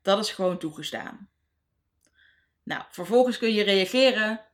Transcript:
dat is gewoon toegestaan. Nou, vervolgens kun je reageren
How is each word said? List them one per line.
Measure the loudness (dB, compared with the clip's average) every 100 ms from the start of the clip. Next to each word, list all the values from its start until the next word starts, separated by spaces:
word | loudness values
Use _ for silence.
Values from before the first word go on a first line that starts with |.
dat | 2 0
is | 0
gewoon | -2 -2 -2
toegestaan. | -8 -10 -10 -10 -12 -16 -20 _ _ _ _ _ _ _ _ _ _ _ _ _
Nou, | -12 -12 -12
vervolgens | -14 0 4 4 2
kun | 0
je | 2
reageren | 2 2 2 4 4 4 -2 -6 -12